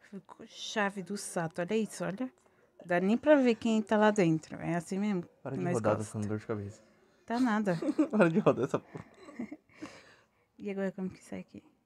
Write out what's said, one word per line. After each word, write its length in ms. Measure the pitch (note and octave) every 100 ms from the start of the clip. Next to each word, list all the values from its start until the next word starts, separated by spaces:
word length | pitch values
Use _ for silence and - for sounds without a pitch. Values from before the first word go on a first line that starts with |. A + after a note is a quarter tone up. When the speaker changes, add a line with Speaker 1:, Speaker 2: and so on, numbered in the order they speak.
Speaker 1:
Ficou 440 | _ G3 _ - A3+
chave 540 | - - A3+ G3+ G3+
do 140 | F3 G3+
SATA. 460 | - - E3 -
Olha 120 | F3 G#3+
isso, 280 | G#3 - F3
olha. 260 | F#3+ C4 _ _ _ _ _ E3+
Dá 140 | F3
nem 160 | F#3+ A#3
pra 180 | D4 D4+
ver 200 | B3 A3+
quem 260 | A#3 A3
tá 160 | G#3+ G#3+
lá 120 | G#3+
dentro. 440 | G#3 E3+ D#3+ - -
É 140 | D#3+ E3+
assim 240 | E3+ F#3+
mesmo 240 | G#3 F#3+ F3 _
Speaker 2:
Para 100 | C3+ C3
Speaker 1:
que 20 |
Speaker 2:
de 60 | -
Speaker 1:
nós 80 |
Speaker 2:
rodar, 200 | B2+ G#2+
tá 40 | G#2+
Speaker 1:
gosta. 200 | G#2+ A2
Speaker 2:
dando 80 | G#2
dor 80 | G#2+
de 60 | -
cabeça. 360 | A2 G2+ G2 _ _ _ _ _
Speaker 1:
Tá 140 | A#3
nada. 360 | B3+ G#3+ G3+ E3+ -
Speaker 2:
<laughs> 140 | - D4
Para 180 | G#3+ F3
de 100 | E3
rodar 260 | D#3+ A2+ B2
essa 140 | -
porra. 260 | - - - - - - A#3+ - _ - - - - - _ _ _ _
Speaker 1:
E 140 | G3+
agora 200 | G3 G3
como 160 | F#3 F#3
que 120 | -
sai 160 | - F#3+
aqui? 200 | F3+ - _ _